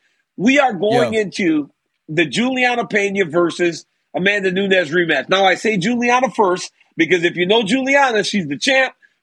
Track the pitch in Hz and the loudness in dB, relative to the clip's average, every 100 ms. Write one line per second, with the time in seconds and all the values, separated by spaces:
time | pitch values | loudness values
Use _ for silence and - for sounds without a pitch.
0 | _ _ _ - 214 277 262 180 208 240 | _ _ _ -2 2 4 2 0 0 0
1 | 208 220 190 - 175 156 139 _ _ _ | 0 -2 -4 -2 0 0 -4 _ _ _
2 | - 156 156 127 247 254 247 240 220 214 | -6 -2 -2 0 -2 0 0 0 -2 -2
3 | 202 196 175 170 170 165 175 156 - _ | 0 -2 0 0 0 0 -4 -4 -14 _
4 | _ 147 190 208 190 185 196 185 151 170 | _ -2 0 0 -2 -2 2 2 2 0
5 | 170 143 127 190 190 165 226 214 185 240 | 0 -2 0 2 2 2 0 0 0 0
6 | 240 247 254 - 196 180 - _ _ - | 2 2 0 2 0 0 -6 _ _ -4
7 | 160 175 170 165 180 226 190 262 262 285 | 0 2 0 -2 0 2 2 -2 2 2
8 | 262 214 180 208 147 143 - 269 262 - | 2 0 -2 -4 -4 -4 0 0 0 -6
9 | _ _ | _ _